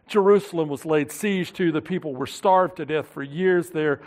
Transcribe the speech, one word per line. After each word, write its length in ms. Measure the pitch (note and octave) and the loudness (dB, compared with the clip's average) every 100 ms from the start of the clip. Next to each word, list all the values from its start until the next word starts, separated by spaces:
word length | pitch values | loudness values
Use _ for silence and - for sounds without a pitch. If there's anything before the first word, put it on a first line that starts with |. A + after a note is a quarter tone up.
| - | -4
Jerusalem 600 | G#3+ G3 G3+ - E3 D3+ | 2 6 4 2 -4 -4
was 160 | C#3 D#3+ | -4 -2
laid 260 | D3+ C#3 | 0 0
siege 420 | - G#3+ F#3+ E3+ | -4 -2 -2 -4
to. 180 | - E3+ | -2 0
The 100 | D3+ | 0
people 320 | D3+ F3+ D#3+ | -2 -6 -6
were 140 | C3 C#3 | -8 -8
starved 500 | - G3 F#3 F3+ F#3 | -2 4 4 2 -2
to 80 | C#3+ | -6
death 220 | D#3 C#3+ | -4 -6
for 160 | D3+ | -10
years 480 | C#3 D3+ F#3 F3+ E3+ | -10 -2 2 2 0
there 300 | D#3 D3+ C#3 | -2 -2 -2